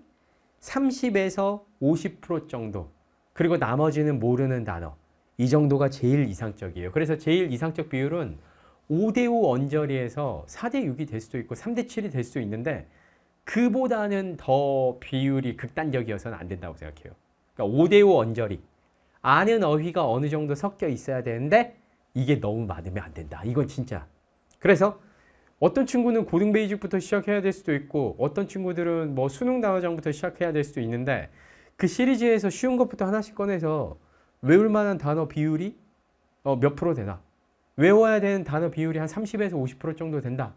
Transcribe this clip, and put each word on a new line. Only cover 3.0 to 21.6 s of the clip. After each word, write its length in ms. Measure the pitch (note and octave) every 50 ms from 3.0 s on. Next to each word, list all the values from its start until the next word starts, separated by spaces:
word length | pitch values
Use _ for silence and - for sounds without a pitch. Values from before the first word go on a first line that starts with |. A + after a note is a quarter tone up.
| _ _ _ _ _ _
그리고 240 | - - E3 E3 E3+
나머지는 640 | C#3+ B2+ A2 B2 C#3+ D#3 D#3 C#3 D3+ D3+ D3+ C#3 A#2
모르는 420 | A2+ B2 B2 B2+ C3+ C3 B2+ B2 A2
단어, 300 | G2+ F2 E2+ E2+ D2+ D2+ _ _ _ _ _ _ _ - -
이 100 | B2 B2
정도가 400 | D3 D3+ D3+ C#3 C#3 C3+ C#3+ C#3
제일 400 | C#3 - B2 B2 C#3+ D3 C3+ G#2+
이상적이에요. 640 | F#2 - A#2 G#2+ G2 - G2 F2+ E2+ F2+ F2 F#2
그래서 240 | - D#3 D#3 D3 D#3
제일 340 | D#3 - D#3 E3 F#3 F3+ D3+
이상적 380 | B2 A#2 D#3+ E3 D#3+ - D#3 D#3+
비율은 480 | C#3 C3 C3+ D3 E3 F3 C#3+ G2 D2+ D2 - _ _ _ _ _ _ _ _ -
오 220 | D3+ E3+ G#3+ A3 G#3
대 120 | B3 B3
오 240 | A#3+ A#3 A#3 G3+ C#3+
언저리에서 920 | B2 C3 C#3 C#3 D3 D3+ D3+ C#3 C3+ C3 B2 A2+ - D3 D3 B2+ F#2+ D2 D2
사 220 | - - - A3+ A#3+
대 160 | B3+ C4+ A3
육이 220 | C#3 A#2+ C#3+ D3+
될 120 | C3+ A2 A2
수도 200 | - - - B2
있고 160 | A#2 - A#2+
삼 200 | - - A3 A#3+
대 120 | B3 B3
칠이 240 | B3 - A3+ G#3 F#3
될 140 | C3 B2+ A#2+
수도 160 | - - C#3
있는데 500 | A2 G2+ G#2+ A2+ B2 D#3+ C3 E2+ D2+ - _ _ _ _ _ _ _ _ _ _ -
그보다는 920 | - - A3 A#3+ B3 G#3 C4 C4 B3 A#3+ G#3+ G#3 G#3 G3+ G3 G3 F#3 E3
더 600 | - - - C3 C#3 C#3+ C#3 C#3 C3+ C3 B2+ B2 B2+
비율이 560 | - - C3+ C3 C3+ C#3 C3+ C3+ B2+ A#2+ A2
극단적이어서는 800 | - - A#2 - D#3 D#3+ D3+ C3 B2+ A2+ A2 G#2 F#2+ - A#2 G#2
안 100 | E2 F2
된다고 300 | F2 G2 F2 F2+ E2+ D#2
생각해요. 380 | - D#2+ D#2 D2+ - - - - _ _ _ _ _ _ _ -
그러니까 200 | - A2 G2+ A#2+
오 140 | C#3+ E3+ E3+
대 140 | G3+ G3+
오 160 | G3+ G3 F3 C3
언저리. 420 | A2 A#2 A2 A#2+ A2+ G2+ F#2+ - - _ _ _ _ _ _ _ _ _ _ _
아는 420 | - C3 C#3+ D#3+ G3 A3 A#3 A3 F#3
어휘가 420 | D3+ D3+ D3+ D#3+ F3 E3 F3+ D#3
어느 220 | A#2 A#2 C3 D3 C#3+
정도 260 | D#3 D3+ D3+ C#3+ C#3+
섞여 340 | C#3+ G3 G3+ G3+ - F#3+ D#3
있어야 340 | B2 - - D3 C3 B2+
되는데 560 | A#2+ B2 A2+ A#2+ C3 D3+ G3+ A#3